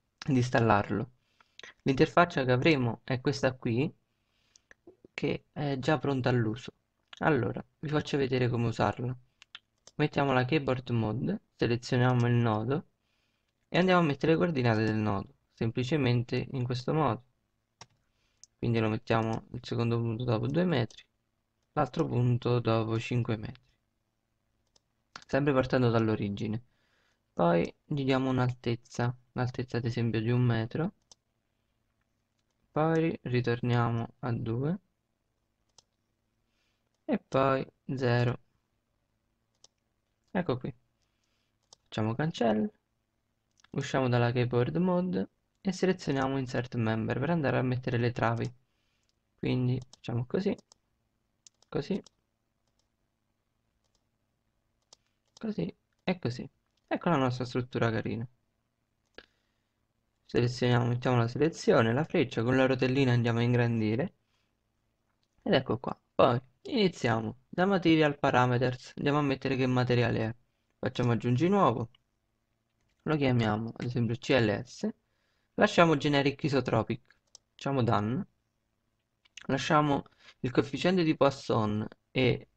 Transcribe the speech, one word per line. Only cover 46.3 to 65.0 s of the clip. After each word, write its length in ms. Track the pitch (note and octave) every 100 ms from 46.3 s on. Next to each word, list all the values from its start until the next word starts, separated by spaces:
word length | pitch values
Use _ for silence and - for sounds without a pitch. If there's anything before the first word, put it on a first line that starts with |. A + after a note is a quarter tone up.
| C3+
insert 380 | B2+ B2+ B2 A#2+
member 440 | A2 A2+ A2 B2
per 120 | C#3
andare 260 | E3+ C3+ B2+
a 60 |
mettere 340 | B2+ B2+ B2+ B2
le 160 | A#2+
travi. 360 | A#2+ A2+ A#2 A#2+ - _ _ _ _ _ _ _ _
Quindi 400 | C3 B2+ B2 B2+ -
facciamo 360 | - - A#2+ B2
così, 300 | - G3 - _ _ _ _ _ _ _ _ - - _
così, 340 | - C#3+ G3 - _ _ _ _ _ _ _ _ _ _ _ _ _ _ _ _ _ _ _ _ _ _ _ _ _ _ _ _ _ _ _ _ _
così 380 | A3 G#3 F3 - _ _
e 160 | - F3+
così. 300 | A#2+ B2 D3 - _ _ _
Ecco 220 | - F3+
la 80 | D3+
nostra 260 | C3 B2+
struttura 480 | B2 B2+ A#2+ B2 A#2
carina. 340 | A2 G#2+ G#2+ A#2+ _ _ _ _ _ _ _ _ - - _ _ _ _ _ _ _ _ _ -
Selezioniamo, 600 | - A#2+ - B2 A#2+ A#2+
mettiamo 300 | A#2+ C3 B2
la 100 | A#2
selezione, 640 | B2+ D#3 E3 - D#3 A2+
la 140 | B2 E3
freccia, 380 | F3+ B2+ -
con 120 | A#2 C3
la 100 | C3
rotellina 460 | B2+ B2+ C3+ C3
andiamo 280 | A#2+ A#2+ A#2
a 40 |
ingrandire. 720 | A#2+ B2 A#2+ A2+ G#2+ A2+ F3+ - _ _ _ _ _ _ _ _